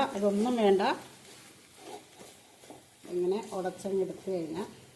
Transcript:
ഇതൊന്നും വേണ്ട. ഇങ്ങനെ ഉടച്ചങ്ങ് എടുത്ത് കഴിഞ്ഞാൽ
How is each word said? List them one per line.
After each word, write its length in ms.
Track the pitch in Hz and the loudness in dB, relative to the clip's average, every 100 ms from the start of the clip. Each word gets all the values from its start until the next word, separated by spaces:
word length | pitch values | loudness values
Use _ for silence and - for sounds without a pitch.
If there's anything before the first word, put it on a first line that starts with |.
| 269 202 | 6 2
ഇതൊന്നും 360 | 202 202 240 240 | 2 4 2 4
വേണ്ട. 180 | 208 190 233 - - - - - - - - - - - - - - - - - - - - - - | 6 6 4 0 -6 -18 -20 -20 -20 -20 -20 -20 -16 -16 -16 -20 -20 -20 -20 -20 -20 -20 -20 -18 -4
ഇങ്ങനെ 260 | 180 180 208 208 190 | 0 2 0 -2 -4
ഉടച്ചങ്ങ് 460 | 180 180 202 190 180 | -4 -4 -2 0 0
എടുത്ത് 220 | - - 185 | -4 -4 -2
കഴിഞ്ഞാൽ 320 | 156 165 220 - - | -2 -4 -8 -10 -20